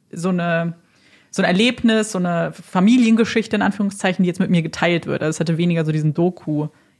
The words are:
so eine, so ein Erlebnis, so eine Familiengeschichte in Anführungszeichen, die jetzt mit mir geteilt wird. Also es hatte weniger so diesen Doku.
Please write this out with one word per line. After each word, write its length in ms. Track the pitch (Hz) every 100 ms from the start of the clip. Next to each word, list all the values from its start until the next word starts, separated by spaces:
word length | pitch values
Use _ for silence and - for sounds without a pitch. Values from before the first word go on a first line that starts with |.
| _
so 180 | 170 180
eine, 440 | 180 170 165 170 165 _ _ _ _ _
so 140 | -
ein 20 | 175
Erlebnis, 680 | 180 240 240 233 220 214
so 40 | 190
eine 340 | 180 170 160
Familiengeschichte 1040 | - - 185 196 254 226 226 220 233 214 208
in 40 |
Anführungszeichen, 600 | 196 - 196 - 190 180
die 40 | 180
jetzt 120 | 175
mit 100 | 190
mir 140 | 175
geteilt 420 | 160 - 175 170 156
wird. 160 | 139
Also 80 | 156 160
es 40 |
hatte 200 | 165 160
weniger 260 | 175 165 156
so 60 |
diesen 240 | 156 151 147
Doku. 540 | 175 175 - 147 151 _ _ _